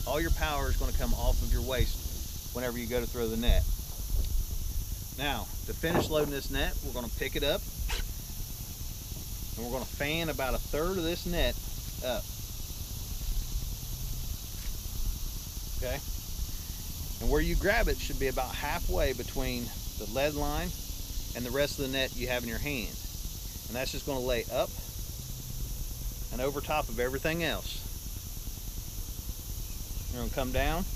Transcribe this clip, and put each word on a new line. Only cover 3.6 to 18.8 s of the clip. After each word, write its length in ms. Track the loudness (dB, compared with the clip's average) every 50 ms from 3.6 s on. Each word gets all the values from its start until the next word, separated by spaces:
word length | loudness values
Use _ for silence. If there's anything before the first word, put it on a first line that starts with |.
| 8 6 4 2 0 -4 -6 -4 -2 2 4 4 4 6 4 4 4 4 0 -2 0 0 0 0 -2 -2 -4 -6 -6 -8 -4 -2
Now, 260 | 0 0 0 0 -2 -4 -4 -6 -4
to 60 | -4 -4
finish 360 | 0 0 2 4 4 2 4
loading 220 | 4 2 2 2
this 180 | 0 -2 -2 0
net, 240 | 0 2 2 2 0 -2 -2
we're 100 | -2 -4
gonna 140 | -4 -4 -4 -2 -2
pick 160 | -2 -2 0
it 80 | 0 2
up 180 | 2 2 2 0 -4 -4 -2 0 0 0 0 -2 -2 -4 -6 -8 -8 -6 -6 -6 -6 -6 -8 -8 -8 -8 -8 -6 -6 -6 -8 -8 -8 -8 -6 -6 -6 -6 -6 -4 -6 -4
and 80 | -4 -4
we're 80 | -2 -2
gonna 100 | -4 -4
fan 460 | -4 -2 -2 0 0 0 0 0 0
about 240 | 0 0 0 0 0
a 40 |
third 400 | 0 0 0 0 0 2 2 2
of 60 | 0 0
this 220 | 0 0 -2 -2
net 280 | 0 2 4 4 4 2 0 -4 -4 -4 -4 -4 -6 -4 -4 -2
up. 180 | 0 0 -2 -2 -4 -6 -8 -8 -8 -6 -6 -6 -6 -6 -8 -6 -6 -6 -6 -4 -4 -4 -2 0 0 2 2 0 2 0 0 0 0 -4 -4 -4 -4 -4 -2 -2 -2 -2 -2 -2 -2 -2 -4 -4 -6 -6 -4 -2 -2 -2 -2 -4 -4 0 0 2 2 2 0 0 -2 -4 -4 -6 -6 -6 -6 -4 -2 0
Okay? 220 | 0 0 0 0 -2 -2 -4 -4 -4 -4 -4 -2 -2 -2 -2 -2 -4 -4 -4 -6 -6 -4 -6 -6 -4 -4 -4 -2 2
And 100 | 4 4
where 120 | 6 6
you 140 | 4 4 4
grab 340 | 4 6 6 6 6 6 4
it 80 | 4
should 200 | 2 0 -2 0
be 100 | 2 2
about 280 | 2 2 2 0 0 -2
halfway 560 | -4 -2 -2 0 2